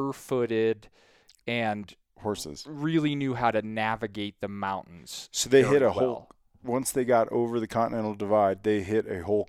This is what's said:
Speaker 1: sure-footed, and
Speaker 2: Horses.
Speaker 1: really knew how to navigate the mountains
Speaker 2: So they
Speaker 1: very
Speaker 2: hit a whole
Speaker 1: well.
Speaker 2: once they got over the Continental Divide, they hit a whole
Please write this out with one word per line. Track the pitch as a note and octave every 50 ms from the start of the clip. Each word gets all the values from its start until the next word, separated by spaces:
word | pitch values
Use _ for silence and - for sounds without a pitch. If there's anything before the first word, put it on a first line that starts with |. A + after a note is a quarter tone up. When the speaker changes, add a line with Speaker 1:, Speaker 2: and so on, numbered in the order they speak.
| C#3 C#3
Speaker 1:
sure-footed, | C3+ - - - C3+ B2+ A#2+ A2+ A2+ A2 A2 A2+ A2 G#2+ - - _ _ _ _ _ _ _ _ _ _ _
and | - A#2+ A#2 A2+ A2 G#2 G#2 G2+ F#2 - _ _ _ _ -
Speaker 2:
Horses. | - G#2+ G#2 - - D#2 D2 - - D3
Speaker 1:
really | D#3 C#3+ D3 D#3+ E3 D#3+ D3+ D3 D3
knew | C#3+ C#3 C3+ B2
how | A#2+ B2 A#2
to | A2 G#2+
navigate | G#2 G#2+ A2 A2 G#2+ A2 A2+ A2 A#2 G#2+ G2 G#2 G2+ G#2 G2+ _
the | - G2
mountains | G2+ G2+ G2+ G2 G2 F#2 - - E2+ E2+ B1+ - - - - -
Speaker 2:
So | - - - A#2+
they | B2+ C3+
Speaker 1:
very | B2+ B2+ C#3+
Speaker 2:
hit | C#3+
a | C3 G#2+
whole | F#2 G2+
Speaker 1:
well. | B2+ B2+ A#2 - - _ - _ _ _ _ _ -
Speaker 2:
once | B2+ A#2+ C3 C3 -
they | - C#3 B2
got | A#2+ B2 A2+ A2+ -
over | - A#2+ A#2+ A#2 A#2 A#2+
the | A2 G#2
Continental | - A#2+ A#2 A2+ A#2 A2+ A2 G#2+ G#2
Divide, | G#2 G#2 G2+ G#2+ G#2+ G2+ G2 F#2+ F#2 -
they | G#2+ G#2+ G#2
hit | F#2 F#2 G#2+ A2 - -
a | G#2+ F#2
whole | E2+ G2 G#2 G#2 G2+